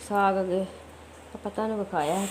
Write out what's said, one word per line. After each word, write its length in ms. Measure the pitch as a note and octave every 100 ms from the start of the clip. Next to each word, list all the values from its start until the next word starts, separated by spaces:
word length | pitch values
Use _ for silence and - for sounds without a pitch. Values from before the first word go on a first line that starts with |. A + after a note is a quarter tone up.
| -
ਸਾਗ 320 | G3+ G3 F#3+
ਅੱਗੇ 240 | F#3 F#3 F#3 - - - - - -
ਆਪਾਂ 160 | - G#3
ਤੁਹਾਨੂੰ 280 | G3+ A3 A3
ਵਿਖਾਇਆ, 480 | G3+ F3 D3 F#3 G3